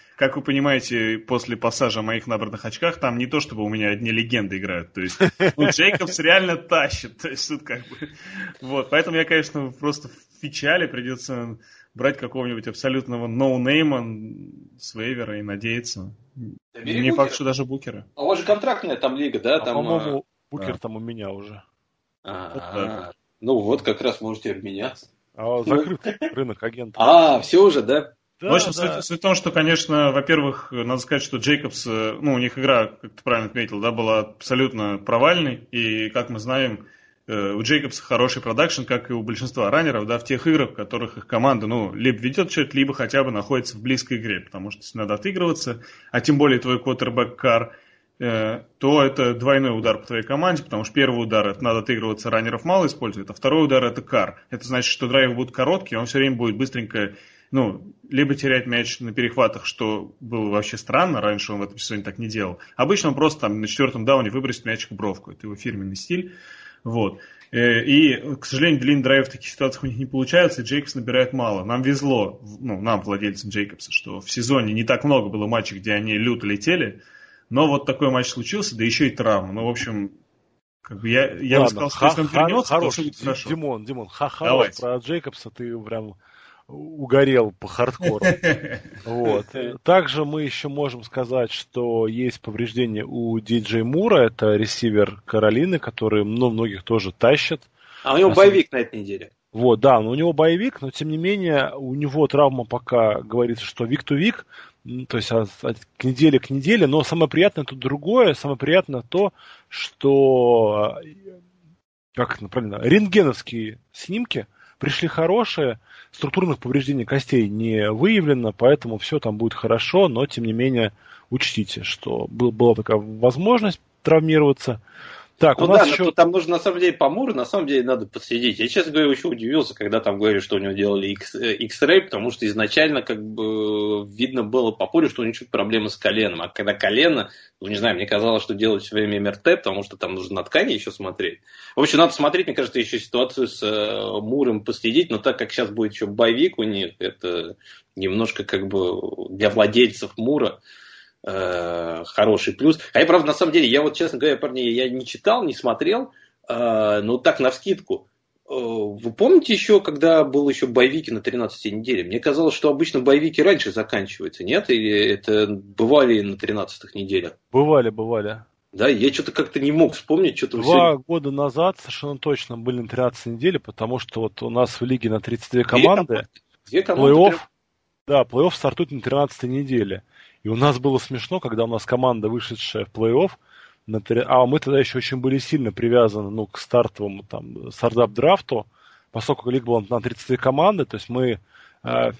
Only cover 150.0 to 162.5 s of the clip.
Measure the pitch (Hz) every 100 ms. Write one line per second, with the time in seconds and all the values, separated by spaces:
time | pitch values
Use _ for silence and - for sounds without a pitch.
150 | 98 - 117 147 113 - _ - - -
151 | _ _ 98 95 92 87 87 85 82 82
152 | 85 - 110 101 - 92 147 156 - 123
153 | 156 170 147 143 170 165 127 135 151 -
154 | 165 131 151 131 139 127 120 117 127 127
155 | 123 - 208 240 170 117 123 113 165 233
156 | 269 _ _ _ - 117 120 110 107 104
157 | 107 123 160 - 131 127 190 - - -
158 | - _ _ _ - 131 117 113 104 104
159 | 117 110 240 359 - 196 - 202 185 147
160 | 165 160 143 139 143 131 127 120 131 156
161 | 156 110 117 123 113 - 104 107 113 104
162 | 87 117 156 143 160